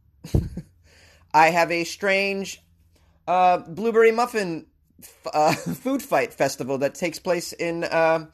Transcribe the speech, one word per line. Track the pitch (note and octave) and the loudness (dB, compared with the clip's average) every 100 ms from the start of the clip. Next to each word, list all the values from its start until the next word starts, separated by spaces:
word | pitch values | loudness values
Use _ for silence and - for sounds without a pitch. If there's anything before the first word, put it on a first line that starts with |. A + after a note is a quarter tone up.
| _ _ | _ _
<laughs> | - - - - - _ _ _ _ _ _ | -4 -2 -2 -10 -16 _ _ _ _ _ _
"I | D3+ D#3+ | 4 4
have | F3 E3 | 4 0
a | E3+ | 0
strange, | E3 - G3+ F#3+ G3 G3 F#3+ - _ _ _ _ _ _ - | -4 -4 0 0 0 -4 -8 -14 _ _ _ _ _ _ -2
uh, | F3+ F3+ F3+ | 2 4 2
blueberry | F3 D#3+ A3+ A3+ A3+ | -2 -6 0 4 4
muffin | A3 B3 A3+ F#3+ D#3+ - _ _ _ | 4 -2 -2 -4 -6 -12 _ _ _
f-, | - _ - | -20 _ -4
uh, | D3+ D#3 | 2 2
<laughs> | D3+ F3 E3 | 2 -4 -6
food | B3+ C4+ | -4 -4
fight | - D#3 A#2+ | 0 0 0
festival | - C#3 - C3 C3+ | -2 -2 -2 -6 -2
that | C#3 - | -4 -4
takes | F3 - | -6 -6
place | F#3+ F3 - | -4 -4 -4
in, | - E3+ E3+ | -6 -6 -4
uh, | E3+ E3 D#3+ D#3+ D#3 | -2 0 2 0 -2